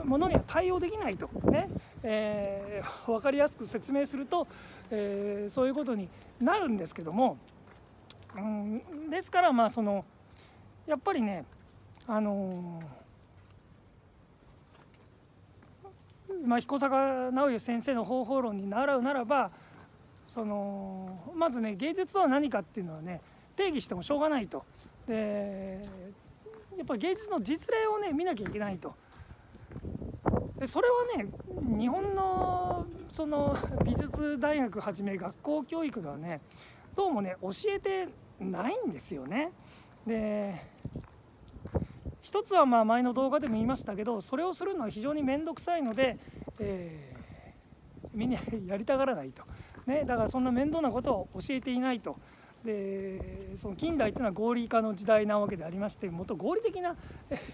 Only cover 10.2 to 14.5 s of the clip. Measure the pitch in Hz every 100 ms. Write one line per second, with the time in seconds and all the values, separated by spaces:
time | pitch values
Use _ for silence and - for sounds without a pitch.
10.2 | - - - - - - - 294 392 339
11.2 | 208 180 - - - - - - - 214
12.2 | 208 202 190 180 175 165 156 127 - -
13.2 | - - - - - - - - - -
14.2 | - - -